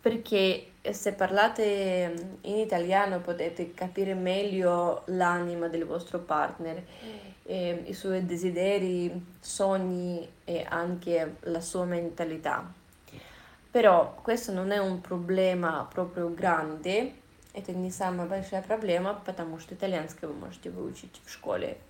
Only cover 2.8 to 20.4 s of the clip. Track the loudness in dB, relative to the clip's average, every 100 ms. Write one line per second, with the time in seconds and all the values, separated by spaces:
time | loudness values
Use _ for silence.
2.8 | 4 4 4 0 -2 -2 -4 -4 -8 -4
3.8 | -6 -2 0 0 0 0 0 2 4 4
4.8 | 2 0 -2 2 2 2 0 -2 -2 -2
5.8 | -4 -4 -4 -8 0 0 0 -2 -8 -8
6.8 | -12 -16 -14 -14 -16 -20 -6 -2 -2 -4
7.8 | -6 -8 -2 -2 -2 -2 -2 2 2 2
8.8 | 2 0 0 -4 -10 -16 -12 0 2 2
9.8 | 0 -2 -2 -4 -8 -14 -6 -4 -2 -2
10.8 | -2 -2 0 2 0 -4 -4 -4 -2 -2
11.8 | 0 0 -2 -4 -4 -2 -2 -2 -4 -16
12.8 | -20 -20 -20 -20 -20 -20 -20 -20 0 8
13.8 | 10 10 6 0 -2 0 0 -2 0 2
14.8 | 0 -2 -4 -6 0 4 4 4 0 -2
15.8 | -4 -4 -4 -2 -4 0 2 2 0 -4
16.8 | 0 0 0 -6 -20 -20 -16 -12 -6 -4
17.8 | -4 -2 -2 -2 -2 -4 -4 -6 -2 -2
18.8 | 2 2 2 -4 -6 -8 -8 -8 -12 -6
19.8 | -2 -2 -4 -8 -10 -8